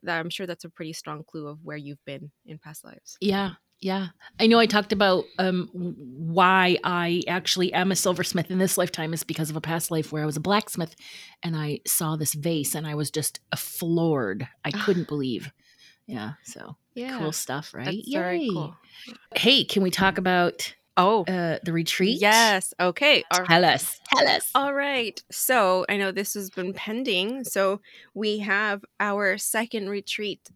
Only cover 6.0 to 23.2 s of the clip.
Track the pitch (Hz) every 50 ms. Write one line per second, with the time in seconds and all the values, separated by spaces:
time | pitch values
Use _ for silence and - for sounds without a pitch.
6 | 147 123 127 135 165 160 165 185 185 180 190 190 185 180 180 - - - 180 175
7 | 170 170 170 180 - - 175 185 - - - 185 180 - - 165 185 190 196 -
8 | - 202 180 170 180 - - 180 160 - 185 185 190 180 - - 180 170 - -
9 | 160 160 165 156 - - 160 - 165 147 151 156 - 160 165 165 160 - 170 160
10 | 156 - - 156 151 156 143 - 151 185 202 214 208 - - - - - - -
11 | - - - - - - - _ - 170 165 156 151 147 147 - - - - -
12 | 175 156 156 156 156 139 - 151 147 170 165 156 139 - - 160 156 156 147 147
13 | 151 135 - 156 139 - - - _ _ - - - - - - 180 165 165 170
14 | 165 165 151 139 120 98 95 107 120 - - _ - 139 143 202 - 208 190 175
15 | 165 - 147 147 135 131 117 98 - 139 - _ _ _ _ _ _ - _ _
16 | _ - 208 117 104 107 147 - _ - - - 53 - 147 - _ _ - 233
17 | 240 262 262 247 160 156 151 - - - 127 143 151 - - - 120 165 190 220
18 | - - 277 302 359 359 359 349 311 240 185 160 156 151 170 - _ _ - -
19 | - - 233 - _ _ - - - 226 269 269 175 - - 208 190 185 170 -
20 | 190 190 190 - 185 185 180 180 175 175 - - - - - - _ _ _ -
21 | 180 196 226 220 175 190 190 180 175 165 156 - - 175 165 165 165 - - -
22 | 185 202 240 - 202 208 214 226 233 220 202 190 - - - - 180 180 175 -
23 | 277 294 285 185